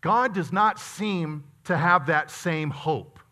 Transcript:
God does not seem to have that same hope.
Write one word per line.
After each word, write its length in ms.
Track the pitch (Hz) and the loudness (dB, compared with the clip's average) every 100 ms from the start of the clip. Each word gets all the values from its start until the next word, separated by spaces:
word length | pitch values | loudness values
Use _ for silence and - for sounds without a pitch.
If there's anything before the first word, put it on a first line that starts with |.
God 320 | 160 226 254 | 2 2 2
does 200 | 190 147 | 0 -2
not 260 | 185 208 - | 2 2 2
seem 640 | - - 214 185 156 151 143 - | -12 -6 -2 -2 -2 -6 -12 -20
to 120 | - 170 | -2 0
have 300 | 170 180 139 | 4 4 4
that 240 | 151 151 | 0 0
same 400 | - 175 156 151 | -6 -2 -2 -2
hope. 480 | 143 156 139 - - - | -4 -2 -4 -4 -20 -20